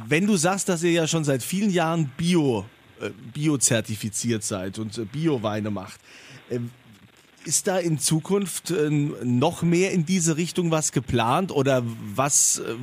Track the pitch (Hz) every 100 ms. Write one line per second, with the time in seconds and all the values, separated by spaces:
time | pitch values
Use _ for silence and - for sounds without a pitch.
0 | 110 151 202 196 165 190 - 170 170 170
1 | 156 165 147 131 - 185 214 175 160 165
2 | 143 117 170 175 143 110 98 - - -
3 | 104 101 120 147 156 139 - 117 107 104
4 | 113 - 120 110 - 101 95 104 110 110
5 | 107 143 160 135 107 107 107 101 98 -
6 | - - - 131 - 120 120 - - 107
7 | - - _ - - - 208 185 175 147
8 | - 160 156 202 190 - - 165 151 147
9 | 147 120 123 123 151 165 170 170 185 185
10 | 151 190 165 156 175 - 170 160 151 147
11 | - 120 113 147 185 147 135 131 117 113
12 | 110 101 139 - - - - 117